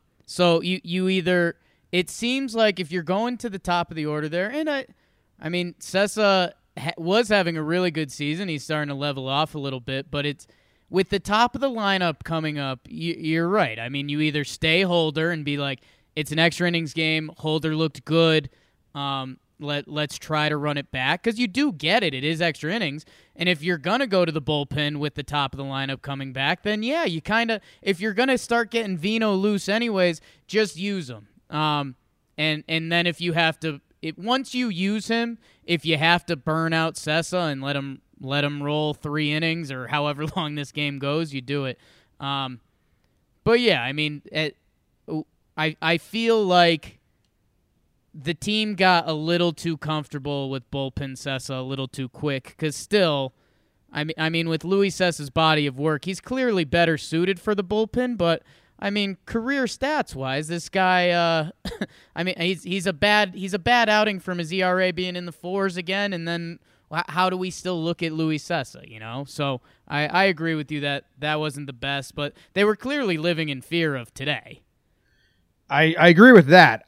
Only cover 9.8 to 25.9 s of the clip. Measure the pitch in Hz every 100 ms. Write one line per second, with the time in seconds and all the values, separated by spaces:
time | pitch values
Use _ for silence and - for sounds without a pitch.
9.8 | 123 135 - 147 143 143 - _ _ _
10.8 | _ 180 185 196 190 214 247 247 277 226
11.8 | 202 190 175 143 - 165 156 147 139 131
12.8 | - - 165 - 156 160 170 208 143 110
13.8 | 120 139 143 147 156 147 139 - 160 170
14.8 | 190 175 156 147 165 165 143 143 139 131
15.8 | _ _ _ - 156 151 165 - 175 170
16.8 | 160 165 160 160 156 - 160 156 160 156
17.8 | 160 - - 165 165 156 139 - _ _
18.8 | _ 143 139 135 131 131 _ _ 147 143
19.8 | - 151 151 - - 156 151 151 147 143
20.8 | - 131 131 170 226 220 247 202 294 156
21.8 | 151 226 180 131 147 160 170 147 151 220
22.8 | 165 147 - - _ - 175 160 165 165
23.8 | 135 240 262 185 170 156 135 151 143 143
24.8 | 147 147 147 151 135 147 139 135 139 135
25.8 | 135